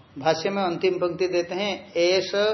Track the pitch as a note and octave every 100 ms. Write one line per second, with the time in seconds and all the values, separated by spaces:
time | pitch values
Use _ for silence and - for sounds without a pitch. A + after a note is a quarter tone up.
0 | - D3 D3+ D#3+ G3 G3 F#3 E3+ F#3 F3
1 | F3 E3 F#3 F3 E3+ F#3 G3+ F3+ - E3+
2 | F3 F#3+ F3+ G3+ G#3+